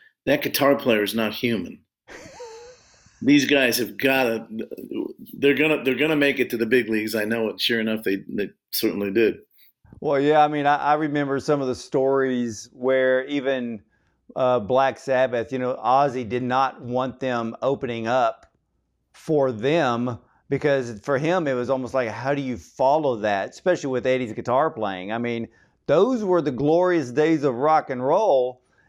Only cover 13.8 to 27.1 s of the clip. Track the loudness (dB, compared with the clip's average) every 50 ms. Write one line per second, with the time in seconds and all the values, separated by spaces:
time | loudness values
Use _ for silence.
13.8 | _ _ _ _ _ _ _ _ _ _ -4 -2 0 2 2 0 0 0 2 2
14.8 | 2 2 0 -4 -4 -2 2 2 2 2 0 -2 -4 -4 -4 -4 -2 -4 -4 -2
15.8 | 0 2 4 4 4 2 0 -4 -6 -4 -4 -4 -2 0 0 0 0 0 -2 -8
16.8 | -10 -6 -4 -4 -4 -4 -6 -6 -4 -2 -2 -2 -4 -4 -6 -4 -2 -2 -2 -2
17.8 | -4 -6 -6 -4 -4 0 0 2 2 0 -2 -4 _ _ _ _ _ _ _ _
18.8 | _ _ _ _ _ _ _ -16 -4 0 2 2 2 2 0 -2 -2 0 2 2
19.8 | 2 2 0 -2 -2 -4 -6 -10 _ _ _ _ _ -6 -4 0 2 2 2 2
20.8 | 0 -4 -10 -12 -4 -2 -2 0 0 0 0 0 0 -2 -2 -2 0 -2 -2 -2
21.8 | -2 -4 -2 -2 -2 -2 -4 -6 -4 -4 -4 -4 -4 -6 -8 -10 -10 -16 _ 0
22.8 | 2 2 2 2 2 0 -2 0 0 0 0 0 -2 -6 -8 -4 0 0 0 0
23.8 | 0 -4 -4 -2 0 0 0 0 -2 -4 -8 -8 -4 0 0 2 2 0 -2 -4
24.8 | -4 -4 -4 -6 -6 -6 -6 -4 -4 -4 -4 -6 -6 -10 _ _ _ _ _ _
25.8 | -2 2 4 4 4 4 2 -2 0 2 2 2 2 0 -2 0 0 2 4 4
26.8 | 4 4 2 0 0 -2